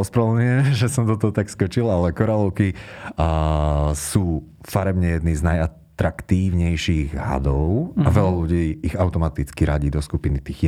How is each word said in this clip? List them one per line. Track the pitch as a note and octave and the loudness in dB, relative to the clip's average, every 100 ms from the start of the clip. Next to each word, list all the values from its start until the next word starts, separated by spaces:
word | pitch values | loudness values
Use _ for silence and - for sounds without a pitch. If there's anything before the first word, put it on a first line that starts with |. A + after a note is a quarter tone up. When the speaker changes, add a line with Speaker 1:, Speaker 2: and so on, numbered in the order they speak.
Speaker 1:
ospravedlňujem, | G2 A#2+ A2+ A#2 B2 B2+ C#3 | 0 0 2 2 2 2 2
<laughs> | A#2+ | 2
že | B2 | 0
som | - | 0
do | A2 G#2+ | 0 0
toho | G#2+ G#2+ | 0 0
tak | G2 | -2
skočil, | - F#2+ A#2+ A#2 | -2 -2 0 0
ale | F2+ F2 D#2+ | 2 2 2
korálovky, | A2 G#2+ G2+ G2 G2 - - - - - | 0 2 0 2 0 -2 -12 -16 -10 -2
a, | E2 D#2 D#2 D2+ D2+ D2 D2 | 0 2 2 2 2 2 0
sú | D2+ - G#2 F2 D#2 - - | -2 -2 0 0 -2 -6 -18
farebne | - G2+ F#2+ F2+ E2+ E2 | -6 -2 0 0 0 0
jedny | E2 D#2 | 0 0
z | |
najatraktívnejších | E2 E2 D#2+ - - - E2+ - - F#2 F#2+ F2 E2+ D#2+ - D#2 C#2+ | 0 0 -2 -6 -10 -2 -2 -2 -2 0 2 0 0 0 0 -2 -2
hadov | D2 - C2+ C#2 C2+ D#2 A2+ F3 A#3+ | -4 -4 -2 0 0 0 0 -2 0
a | C#3 | 2
Speaker 2:
Mhm. | G2 | 4
Speaker 1:
veľa | F#2+ | 2
ľudí | F2+ D#2+ F2 D#2+ - | 2 0 0 0 -2
ich | F2 F2 | -4 0
automaticky | F#2 E2 D#2+ - C#2+ - D#2 | 0 0 -2 -2 -4 -2 0
radí | D2 C#2+ | 0 0
do | D2 | -2
skupiny | C#2+ D#2 - C#2 | -4 -4 -2 -2
tých | - C#2+ | -6 0